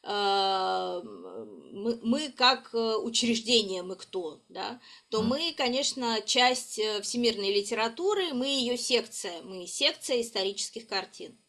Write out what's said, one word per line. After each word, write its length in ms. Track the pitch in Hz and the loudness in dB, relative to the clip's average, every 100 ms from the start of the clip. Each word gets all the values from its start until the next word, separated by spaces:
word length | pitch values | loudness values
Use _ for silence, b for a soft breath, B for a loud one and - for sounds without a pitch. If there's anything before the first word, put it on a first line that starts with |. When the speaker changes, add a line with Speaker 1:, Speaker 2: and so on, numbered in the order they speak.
Speaker 1:
э, 960 | - 104 101 98 95 95 95 92 92 180 - 98 90 95 107 90 69 | -4 0 2 2 2 2 2 0 -2 -4 -8 -14 -12 -12 -12 -16 -14
мы, 260 | 185 220 233 | -4 -2 -2
мы 260 | 226 277 302 | 0 0 -2
как, 400 | - 254 247 - | 4 4 4 -2
э, 220 | 233 226 220 | -2 0 0
учреждение, 840 | 233 233 233 226 214 240 202 185 | 0 0 2 0 4 4 4 -4
мы 120 | 180 185 | -6 -10
кто, 440 | - 185 165 - _ | -8 -6 -6 -10 _
да, 300 | 185 190 247 B B _ | -8 -8 -8 B B _
то 120 | 220 | 0
Speaker 2:
Мгм. 80 | 226 | 2
Speaker 1:
мы, 240 | 277 339 311 | 2 0 0
конечно, 640 | 254 254 285 269 240 220 208 | 0 2 0 0 0 0 2
часть, 540 | 247 247 247 - - | 4 6 4 -4 -2
э, 220 | 214 208 | -2 -2
всемирной 500 | 208 240 233 202 196 | -2 2 2 2 2
литературы, 800 | 202 202 220 226 226 370 415 359 | 2 2 0 -2 0 0 2 0
мы 140 | 247 269 | 0 0
её 300 | 269 240 247 | 0 0 -2
секция, 640 | - 240 226 - 196 170 | 2 2 0 -8 -8 -8
мы 240 | 175 185 180 | -10 -12 -10
секция 540 | - 302 320 - 247 | 0 0 0 -2 0
исторических 680 | 233 196 190 202 - 226 - | 0 -2 -2 -2 -8 -10 -6
картин. 500 | 196 180 - 175 - | -6 -6 -14 -16 -18